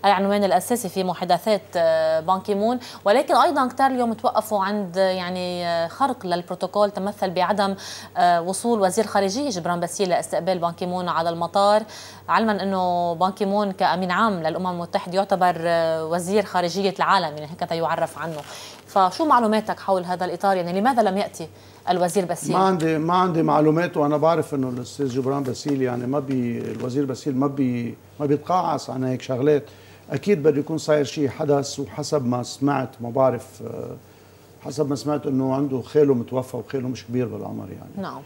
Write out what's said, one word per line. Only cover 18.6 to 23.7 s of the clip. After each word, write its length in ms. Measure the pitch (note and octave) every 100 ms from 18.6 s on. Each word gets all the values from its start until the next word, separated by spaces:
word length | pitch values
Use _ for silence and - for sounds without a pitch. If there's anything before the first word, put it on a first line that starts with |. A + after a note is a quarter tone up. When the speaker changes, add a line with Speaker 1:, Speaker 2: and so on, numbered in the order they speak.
| - - -
Speaker 1:
فشو 380 | G3+ F#3 -
معلوماتك 560 | D#4+ B3 A3 G#3+ G#3+ F3
حول 240 | - F#3+
هذا 200 | F3 F3+
الإطار؟ 320 | F3+ F3 G3 F#3
يعني 240 | F3 F#3
لماذا 220 | A#3 A#3+
لم 160 | G#3 F#3+
يأتي 300 | - - D#3+ - - - -
الوزير 340 | F3+ F3 F#3
باسيل؟ 280 | F3 E3 D3
Speaker 2:
ما 60 | F3+
عندي، 400 | F#3+ F3+ D#3+ D#3+
ما 160 | D#3+
عندي 280 | F3+ F#3 D#3+
معلومات، 540 | D#3+ D3 D#3